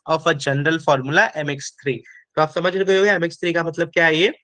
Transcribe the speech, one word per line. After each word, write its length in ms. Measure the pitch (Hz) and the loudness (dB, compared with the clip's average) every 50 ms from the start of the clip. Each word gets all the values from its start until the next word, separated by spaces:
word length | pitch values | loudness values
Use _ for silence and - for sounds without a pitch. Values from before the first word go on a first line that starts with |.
| - 160 | -4 -4
of 160 | 160 156 160 | -2 0 0
a 60 | 170 160 | 0 0
general 460 | 143 - 143 139 143 143 160 160 165 | 0 0 -2 -2 0 0 0 -2 0
formula 500 | 160 156 143 135 127 135 151 185 214 226 - | 2 2 2 2 0 0 2 2 2 2 0
M 160 | 156 147 143 | -4 -6 -6
X 180 | 143 139 - - - | -6 -8 -10 -14 -16
three। 200 | _ - 143 123 113 - - - - _ _ _ | _ -6 -6 -6 -6 -10 -18 -20 -20 _ _ _
तो 60 | - | 0
आप 100 | 156 156 | 0 0
समझ 220 | - 180 170 185 180 | 0 -2 -2 -2 -2
गए 240 | 190 190 190 190 | 0 0 0 2
होंगे 140 | 190 196 208 | 2 2 2
एम 140 | 202 175 165 | 2 0 -2
एक्स 140 | 170 - - | -4 -4 -6
थ्री 140 | - 175 160 | -4 -2 -2
का 100 | 170 160 | -2 -4
मतलब 260 | 165 160 165 170 - | -4 -4 -4 -6 -2
क्या 160 | - 175 165 | 0 2 2
है। 100 | 160 160 | 4 4
ये 180 | 156 180 233 320 - | 2 2 0 -2 -6